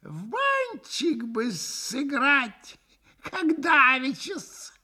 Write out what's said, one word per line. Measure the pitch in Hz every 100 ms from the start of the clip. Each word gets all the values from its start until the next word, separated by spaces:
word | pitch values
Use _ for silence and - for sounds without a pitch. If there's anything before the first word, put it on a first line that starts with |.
В | - 156 202
банчик | 415 554 554 508 415 - - 349 233
бы | 233 226 240
сыграть, | 180 - - - 233 277 277 262 285 240 - - - _ _ _ _
как | - 370 330 320
давеча-с! | 320 302 254 262 262 269 - 370 - - - _